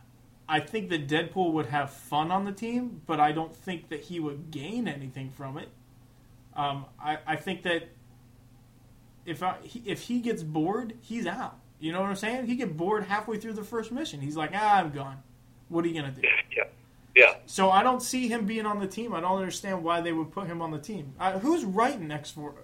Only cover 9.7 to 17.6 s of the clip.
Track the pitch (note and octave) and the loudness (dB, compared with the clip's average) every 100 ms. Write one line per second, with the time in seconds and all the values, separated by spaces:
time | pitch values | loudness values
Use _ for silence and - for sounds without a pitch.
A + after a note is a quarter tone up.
9.7 | A#3+ G3+ F3 - A#3+ A#3 G3+ D#3 D#3 E3 | -10 -6 -4 -2 0 0 -2 -2 0 2
10.7 | A3+ A#3 - - A#3 A#3 B3+ A3 - - | 2 -2 -8 -8 -4 -2 -4 -6 -10 -20
11.7 | - D#3 F3 G3 G3 G#3+ B3+ A#3+ B3 A3 | -8 -4 0 0 0 -2 -2 0 0 -2
12.7 | D3+ F3+ G#3+ F#3+ G3+ G#3 G#3 A3+ G#3+ G#3 | 0 2 2 2 -2 0 -4 -4 -8 -6
13.7 | A#3 G#3+ B3 D#4 C#3+ C#3 D#3 D3+ F#3+ G#3+ | -6 -4 -4 -6 -6 -6 -2 -2 2 6
14.7 | G3+ D#3+ C#3 C3+ C3 - - - - - | 6 4 -2 -8 -10 -18 -20 -20 -20 -4
15.7 | E3+ E3+ D#3+ C#3 C3 - - - G#2+ G2+ | 0 0 0 -4 0 2 2 0 -2 -4
16.7 | - - - - B2+ A2 - - - | -6 -20 -20 4 10 10 8 -4 2